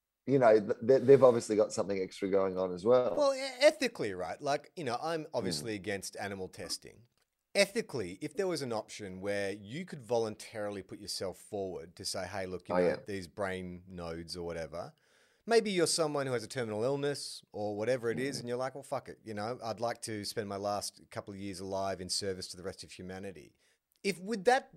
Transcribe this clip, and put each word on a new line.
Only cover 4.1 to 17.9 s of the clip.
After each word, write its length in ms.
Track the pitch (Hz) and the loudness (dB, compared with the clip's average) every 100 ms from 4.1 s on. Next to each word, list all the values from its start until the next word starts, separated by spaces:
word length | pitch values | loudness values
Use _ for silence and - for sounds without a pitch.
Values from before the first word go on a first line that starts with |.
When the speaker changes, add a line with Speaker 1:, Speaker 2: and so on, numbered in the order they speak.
Speaker 2:
right? 280 | 92 87 98 | -2 -6 -4
Like, 300 | 139 147 - - | -2 -2 -2 -8
you 80 | |
know, 140 | 139 117 | -4 -2
I'm 220 | 160 165 | -2 -4
Speaker 1:
Mm. 40 | 143 | -4
Speaker 2:
obviously 400 | 127 95 78 113 | -4 -2 -2 -4
against 420 | 104 92 98 - - | -6 -4 -6 -6 -8
animal 280 | 104 98 95 | -8 -6 -8
testing. 480 | - 87 - 60 104 113 _ _ _ _ | -10 -8 -8 -10 -20 -20 _ _ _ _
Ethically, 640 | 202 196 226 214 135 90 95 | 2 2 2 -6 -4 -6 -6
if 160 | 151 - | -8 -4
there 100 | 190 | -2
was 160 | 160 | -2
an 100 | 135 | -2
option 480 | 110 - - 104 92 | -4 -6 -10 -10 -8
where 300 | 98 101 98 | -4 -2 -2
you 320 | 104 101 139 | -4 -10 -10
could 200 | 185 156 | -10 -10
voluntarily 760 | 113 117 113 107 - 113 104 101 | -2 0 0 -6 -10 -8 -6 -6
put 180 | 92 104 | -10 -12
yourself 360 | 98 - 98 87 | -8 -6 -6 -8
forward 600 | - 104 95 82 82 - | -8 -6 -4 -6 -12 -10
to 80 | |
say, 200 | 95 101 | -6 -6
"Hey, 220 | 92 101 95 | -6 -6 -6
look, 220 | 90 - | -6 0
you 80 | 90 | 4
Speaker 1:
Oh, 20 | |
Speaker 2:
know, 80 | 90 | 4
Speaker 1:
yeah. 100 | 71 - | 4 -4
Speaker 2:
these 200 | 98 87 | -6 -6
brain 560 | - 98 92 92 90 90 | -4 -2 -2 -6 -10 -12
nodes 480 | 92 85 82 82 87 | -10 -8 -8 -8 -8
or 100 | 85 | -6
whatever," 460 | 82 80 78 127 - _ _ _ _ - | -6 -6 -8 -10 -14 _ _ _ _ 2
maybe 260 | 226 214 | 2 4
you're 160 | 180 156 | 2 2
someone 400 | - 156 147 135 | 2 0 0 0
who 40 | |
has 120 | 123 | -2
a 40 | 110 | -4
terminal 360 | 131 117 107 | -6 -4 0
illness 580 | 120 139 143 139 - - - | 0 0 -2 -4 -8 -12 -12
or 240 | - 104 104 | -6 -4 -2
whatever 320 | 110 | 0